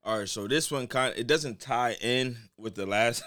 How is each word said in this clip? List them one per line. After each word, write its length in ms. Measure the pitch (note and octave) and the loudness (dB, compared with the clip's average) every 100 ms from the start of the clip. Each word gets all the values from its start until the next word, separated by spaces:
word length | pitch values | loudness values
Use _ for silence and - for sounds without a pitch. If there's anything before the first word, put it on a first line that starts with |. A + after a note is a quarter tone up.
All 140 | G#2 A2 | -2 -2
right, 100 | G2 | -2
so 200 | - G2+ | -6 0
this 220 | D3 D#3 | 0 0
one 160 | C#3+ B2 | -4 -2
kind, 260 | C3 C3 - | 0 0 0
it 120 | A#2+ | 2
doesn't 320 | D#3 D3+ G#2 | 2 2 -8
tie 360 | - B2 A#2+ A2 | -2 0 2 0
in 360 | A#2 B2+ B2+ A#2+ A2 _ | 0 2 0 -4 -14 _
with 180 | A2 | -10
the 120 | G2 G2 | -6 0
last, 360 | G#2 A#2 A2+ | 4 4 2